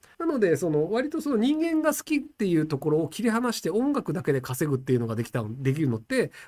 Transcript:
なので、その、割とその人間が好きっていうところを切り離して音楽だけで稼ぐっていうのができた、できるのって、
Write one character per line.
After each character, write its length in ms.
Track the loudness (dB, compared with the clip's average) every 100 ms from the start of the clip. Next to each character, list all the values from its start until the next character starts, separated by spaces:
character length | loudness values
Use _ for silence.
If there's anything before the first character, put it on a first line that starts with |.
| _ -8
な 80 | -4
の 120 | 2
で、 180 | 2 2
そ 120 | 2
の、 220 | 0 0
割 180 | 0 -2
と 140 | -4
そ 80 | -2
の 60 | 2
人 240 | 2 2
間 180 | 2 2
が 140 | 2
好 80 | 0
き 140 | -2 -2
っ 40 |
て 240 | -2 -4 2
い 140 | 2
う 60 | 2
と 100 | -2
こ 140 | 0
ろ 80 | 2
を 100 | 0
切 140 | -2
り 80 | 0
離 220 | 2 0
し 100 | -2
て 80 | -2
音 240 | 0 0
楽 180 | 0 -2
だ 100 | -2
け 120 | 0
で 80 | 0
稼 260 | -2 -2 0
ぐ 80 | 0
っ 20 |
て 140 | 2
い 40 | 0
う 20 |
の 80 | 2
が 80 |
で 100 | -2
き 60 | -4
た、 120 | -4 -4
で 240 | -2 -2
き 80 | 0
る 80 | 0
の 80 | -2
っ 40 |
て、 320 | -2 -2 -2 -6